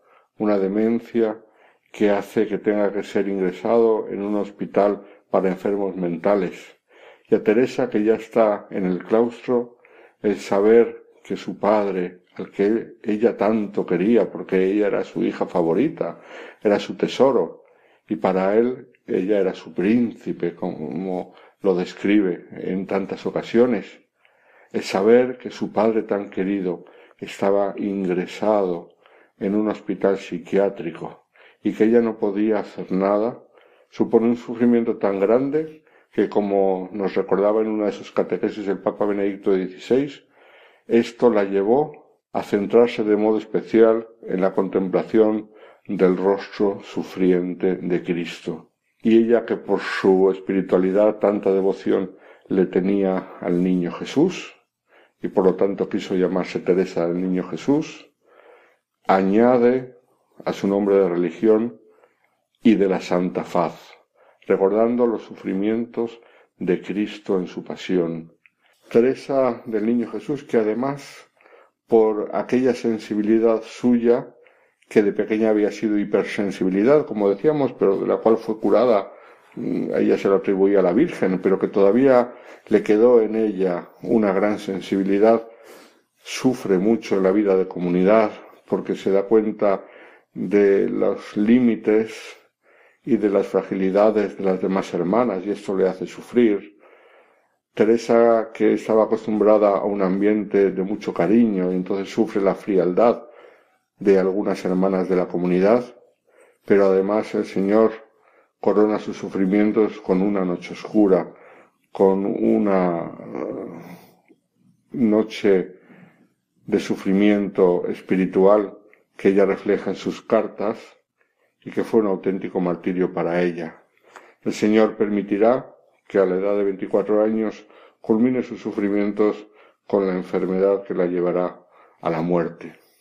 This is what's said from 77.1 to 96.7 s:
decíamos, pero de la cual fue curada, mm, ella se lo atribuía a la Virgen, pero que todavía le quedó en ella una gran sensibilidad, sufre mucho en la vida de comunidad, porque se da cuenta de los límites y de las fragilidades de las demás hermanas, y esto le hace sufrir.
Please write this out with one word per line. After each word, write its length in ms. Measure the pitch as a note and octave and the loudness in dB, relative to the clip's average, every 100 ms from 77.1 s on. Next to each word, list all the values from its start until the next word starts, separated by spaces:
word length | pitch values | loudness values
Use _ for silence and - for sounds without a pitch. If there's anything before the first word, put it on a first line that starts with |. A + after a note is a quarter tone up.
| G#2 G2+ | 0 0
decíamos, 420 | G2 D#3 D3+ B2+ | 2 0 0 -2
pero 260 | - G2 F#2+ | 0 0 0
de 80 | G2 | 0
la 100 | F#2+ | 0
cual 200 | A2 A2 | 2 0
fue 220 | - A2 | -2 -4
curada, 540 | G#2+ G2+ B2 G#2 - - - _ _ | 2 2 4 2 0 -14 -20 _ _
mm, 400 | - - - - | -10 -6 -4 -2
ella 240 | - G#2+ - | 0 0 2
se 100 | G2+ | 2
lo 80 | F#2+ | 0
atribuía 440 | G2 F#2+ G2 G2+ | 0 0 2 2
a 20 | |
la 100 | F2+ | 2
Virgen, 480 | F#2+ F3 - G2 F2+ | 2 0 0 -2 0
pero 180 | G2+ F#2+ | 0 0
que 100 | G2 | 0
todavía 640 | G#2 G2 A2+ C3+ B2 A#2+ - - - - | 2 4 4 4 4 2 -6 -20 -16 0
le 140 | G#2 | 0
quedó 400 | G#2 G#2 A#2+ A#2+ | 4 4 6 6
en 120 | G#2+ | 4
ella 540 | A2 A2 F#2 F#2 F2 - - | 0 -2 0 -2 -2 -8 -12
una 300 | C#3 A#2+ G#2 | -2 0 2
gran 260 | F#2+ G#2 G2+ | 2 0 -2
sensibilidad, 920 | - F#2+ - G2 G2 G2 A2 A2+ - - - - - _ _ _ | -6 -8 -4 -2 0 4 4 4 0 -20 -20 -20 -20 _ _ _
sufre 560 | - - C3 B2+ F#2+ F#2 | -14 -4 -2 -2 0 0
mucho 380 | G#2 A2+ - G2 | 2 0 0 0
en 60 | |
la 100 | F#2+ | 2
vida 240 | G2+ G2+ F#2+ | 2 2 2
de 100 | F#2 | 0
comunidad, 640 | F2 F2 F2+ F#2 A2 G#2+ - - - - | -4 -2 2 4 4 2 -4 -20 -18 -6
porque 260 | F#2+ - | -4 -4
se 160 | F#2 - | -4 0
da 140 | G2 | 0
cuenta 600 | G2 A2 G#2+ G#2 G#2 F#2+ - - - _ _ | 4 2 2 -2 -2 -2 -6 -20 -20 _ _
de 540 | - G2+ G2+ G2+ G2 G2 | -10 0 4 4 4 2
los 480 | G2+ G2+ G2+ - G#2 | 0 -2 -2 -6 -2
límites 1000 | G#2+ B2 A#2+ G#2+ A2 G#2+ A2+ - - - _ _ _ _ _ _ | 2 4 4 0 2 2 0 -8 -18 -20 _ _ _ _ _ _
y 120 | - A2 | -2 0
de 140 | G#2 | 2
las 160 | G2 F#2+ | 0 0
fragilidades 880 | F#2+ - G2 F#2+ F#2+ A2 G#2+ G2 - | -2 -2 -2 0 2 4 2 -2 -2
de 80 | |
las 160 | F#2+ F#2 | -2 -2
demás 320 | F#2+ F#2+ F#2 | -2 -2 -4
hermanas, 500 | F2+ F2 G#2+ B2 F#2+ | -4 0 0 0 -4
y 60 | G2 | -6
esto 260 | G2 - F#2+ | -8 -4 -2
le 120 | F#2 | -2
hace 180 | F2+ F2 | -2 -10
sufrir. 720 | - - A#2 A#2 G2 - | -14 -4 2 2 2 -6